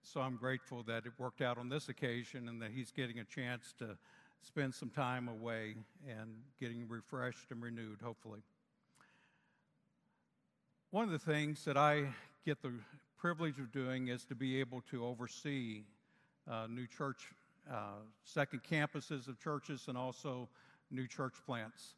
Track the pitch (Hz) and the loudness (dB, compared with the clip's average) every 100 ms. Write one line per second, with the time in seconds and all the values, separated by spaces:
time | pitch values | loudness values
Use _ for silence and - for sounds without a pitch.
0 | - 151 131 123 123 131 - 123 113 117 | -4 0 0 0 0 0 -2 -8 -2 -2
1 | 113 117 127 - 127 120 123 143 - 131 | -2 -4 -4 2 2 2 0 -2 -2 -2
2 | 131 120 117 131 120 117 113 120 120 - | 0 0 -2 -6 -6 -6 -4 -4 -4 -2
3 | 127 117 110 - 123 123 - - 113 98 | -2 -2 -6 -4 -2 -2 -6 -8 -6 -6
4 | - - - _ - - 135 - 127 127 | -14 -20 -20 _ -8 0 0 0 -4 0
5 | 131 123 123 113 117 113 110 110 107 - | 2 2 -2 -4 -2 -2 -2 -6 -10 -14
6 | 143 110 110 110 135 - 123 120 117 117 | -10 -8 -8 -10 -16 -6 -4 -4 -4 -6
7 | - 135 123 120 - 117 120 117 110 104 | -6 -2 -2 -4 -8 -6 -4 -6 -6 -6
8 | 117 113 110 107 - _ _ _ _ _ | -6 -8 -10 -12 -14 _ _ _ _ _
9 | - - _ _ _ _ _ _ _ _ | -20 -20 _ _ _ _ _ _ _ _
10 | _ _ _ _ _ _ _ _ _ 190 | _ _ _ _ _ _ _ _ _ 2
11 | 226 165 165 151 151 151 - 139 147 147 | 4 2 4 4 4 0 4 10 10 10
12 | 139 123 - - - 147 139 120 104 147 | 6 0 -12 -6 0 0 0 -4 -8 -18
13 | _ _ 175 165 165 135 127 135 127 131 | _ _ 0 4 2 0 -2 0 2 2
14 | 127 123 - 127 135 131 131 127 - 131 | 2 0 -2 0 2 4 2 -2 -4 -2
15 | 120 123 120 - 151 139 117 107 104 - | -2 -2 -4 -4 0 0 0 -4 -8 -20
16 | _ _ _ _ - 113 113 120 123 - | _ _ _ _ -4 -2 -2 -4 -6 -2
17 | 139 131 - - _ _ 151 123 104 101 | -2 -2 -10 -18 _ _ -6 -4 -2 -6
18 | 110 - - - 143 135 - 160 147 147 | -12 -18 -4 2 2 0 2 4 4 2
19 | - 147 123 123 - 147 - 139 - 123 | -4 -4 -4 -6 -2 -2 -2 -6 -4 -2
20 | 127 120 151 127 123 - - - _ 127 | -2 -4 -4 -4 -6 -12 -20 -20 _ -4
21 | 127 - 131 - - 120 110 - - | -4 0 -2 -2 -2 -2 -2 -8 -16